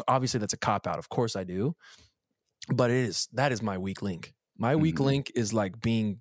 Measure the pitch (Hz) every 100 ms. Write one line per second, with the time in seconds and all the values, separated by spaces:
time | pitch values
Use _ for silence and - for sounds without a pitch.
0 | - 131 127 120 104 - - 104 - 78
1 | - - 95 101 92 90 123 170 - -
2 | - _ _ _ _ - - 127 123 127
3 | 120 87 - 113 139 117 107 95 95 95
4 | 101 85 - _ _ - 113 151 156 160
5 | 135 139 135 123 107 113 98 113 113 113
6 | 107 95